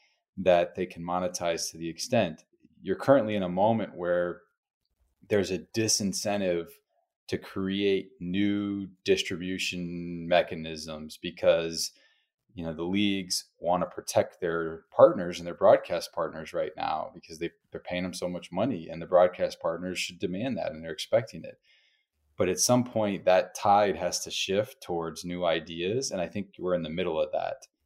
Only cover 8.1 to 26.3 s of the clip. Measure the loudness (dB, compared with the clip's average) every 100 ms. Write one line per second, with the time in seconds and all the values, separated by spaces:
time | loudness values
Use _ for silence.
8.1 | -10 -4 0 2 2 -2 -4 -6 -4 2
9.1 | 2 2 -6 -4 -4 -4 -6 -6 -6 -8
10.1 | -8 2 2 2 -2 -8 -10 -10 -12 -14
11.1 | -12 -10 0 4 4 2 -4 -6 -10 _
12.1 | _ _ _ _ -10 -8 -6 -2 2 2
13.1 | 0 -2 -6 -8 _ 0 0 0 -6 -2
14.1 | 0 0 -2 -4 -2 -4 -6 -2 8 8
15.1 | 8 -2 -6 -8 4 6 6 4 -4 -4
16.1 | -4 -6 -6 -8 -6 -6 -4 -4 -4 -6
17.1 | -12 -18 -8 -8 -8 _ -14 -8 -6 -4
18.1 | -6 -6 -6 -6 -2 -2 -2 -6 -10 2
19.1 | 6 6 4 -4 -2 -4 -4 -4 -6 -6
20.1 | -6 -6 -4 -4 -4 -6 -6 -8 -10 0
21.1 | 0 0 -8 -14 -18 _ _ _ _ _
22.1 | _ _ -2 0 2 4 4 2 0 0
23.1 | 0 4 4 4 0 4 6 6 2 -2
24.1 | -4 -6 -6 0 0 0 -6 -6 -4 -4
25.1 | -6 -8 -2 0 0 -2 -4 -2 -2 -2
26.1 | -4 -4